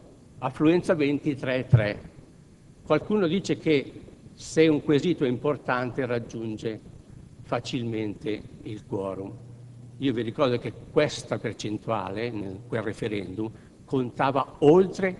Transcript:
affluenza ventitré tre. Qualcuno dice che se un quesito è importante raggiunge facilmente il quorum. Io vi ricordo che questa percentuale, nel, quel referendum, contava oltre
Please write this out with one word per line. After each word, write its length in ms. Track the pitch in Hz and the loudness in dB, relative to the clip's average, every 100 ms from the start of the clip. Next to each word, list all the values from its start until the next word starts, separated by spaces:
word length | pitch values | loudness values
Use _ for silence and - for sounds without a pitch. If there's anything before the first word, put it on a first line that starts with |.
| - - - - | -18 -20 -20 -8
affluenza 560 | 131 - 156 175 170 175 | -6 2 4 6 4 2
ventitré 720 | 143 143 156 127 131 131 - | 2 2 -2 -2 -2 -2 6
tre. 420 | 113 104 104 - - - - - - - - | 6 6 -2 -10 -20 -20 -20 -20 -20 -20 -16
Qualcuno 440 | - 151 - 214 175 | 0 0 2 2 2
dice 300 | 185 - 147 | 0 0 -2
che 440 | 160 147 - - - - - | 2 2 2 -8 -18 -20 -20
se 340 | - - - 160 | -18 -2 4 6
un 160 | 151 | 6
quesito 400 | - 143 170 160 | 4 2 4 2
è 40 | 131 | 0
importante 800 | 123 147 135 - 123 127 117 123 | 0 -2 -2 -2 -2 -2 -4 -2
raggiunge 720 | 120 110 117 113 107 113 107 - - - - - - | -2 -4 -8 -8 -6 -6 -8 -12 -20 -20 -20 -20 -20
facilmente 1000 | - 123 - 135 117 110 107 95 110 107 - - | -6 -4 -4 -4 -4 -2 -4 -6 -6 -6 -8 -16
il 220 | 123 107 - | -12 -12 -6
quorum. 460 | 104 98 95 98 - - - - - - - | -4 -4 -6 -8 -12 -16 -18 -20 -20 -18 -4
Io 140 | 135 | -2
vi 80 | 117 | 0
ricordo 340 | 117 110 135 120 | -2 0 2 2
che 160 | 123 - - | -4 -10 -2
questa 460 | - 151 - - 117 | 0 2 -2 -6 -4
percentuale, 960 | 120 98 110 107 - 110 95 98 120 | -4 -6 -6 -6 -2 -4 -2 -4 -6
nel, 280 | 110 98 98 - | -6 -8 -10 -6
quel 140 | 117 | -4
referendum, 680 | 107 98 113 104 90 92 110 - - - - | -4 -4 -4 -4 -4 -6 -6 -8 -18 -20 -4
contava 720 | 135 123 - 147 135 127 - | 0 0 0 0 2 -2 4
oltre 600 | 143 175 190 190 190 - | 8 8 8 2 -4 -4